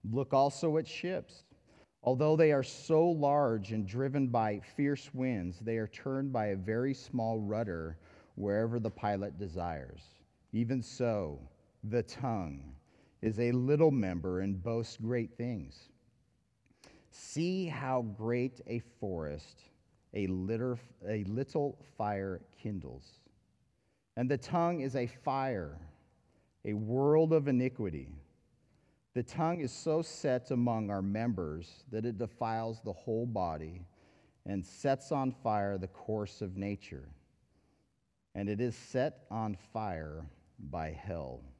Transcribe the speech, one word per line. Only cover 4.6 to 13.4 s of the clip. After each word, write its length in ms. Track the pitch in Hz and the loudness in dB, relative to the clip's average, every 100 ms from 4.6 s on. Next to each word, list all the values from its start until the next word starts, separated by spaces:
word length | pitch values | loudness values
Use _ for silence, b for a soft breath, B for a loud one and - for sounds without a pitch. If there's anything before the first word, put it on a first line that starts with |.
| - - | -6 0
fierce 380 | 143 139 - | 2 0 -4
winds, 460 | 127 131 113 87 87 | -4 -2 0 -2 -4
they 180 | 110 113 | -2 -2
are 80 | 107 | -2
turned 480 | - 135 135 139 | -6 -4 -2 0
by 140 | 123 104 | 0 0
a 80 | 98 | 0
very 400 | 95 110 135 135 | 0 0 2 -2
small 420 | - 123 113 113 | -4 -2 0 0
rudder 640 | 104 104 110 85 80 80 B B B | 0 0 0 -2 -4 -8 B B B
wherever 460 | - 101 101 113 117 | -6 0 2 2 0
the 100 | 107 | -2
pilot 480 | - 107 101 101 73 | -2 -2 0 -2 -6
desires. 640 | 98 87 85 80 64 - - - _ _ _ | -8 -4 -4 -4 -10 -16 -20 -20 _ _ _
Even 300 | 107 117 131 | -2 0 0
so, 580 | 113 - 120 107 82 69 65 - _ _ | -2 -2 0 0 -2 -6 -14 -20 _ _
the 180 | 107 117 | -2 -2
tongue 720 | 107 - 131 113 85 69 69 64 _ b b b | -2 -4 -2 -2 -4 -8 -12 -18 _ b b b
is 200 | 110 | -2
a 120 | 110 | 2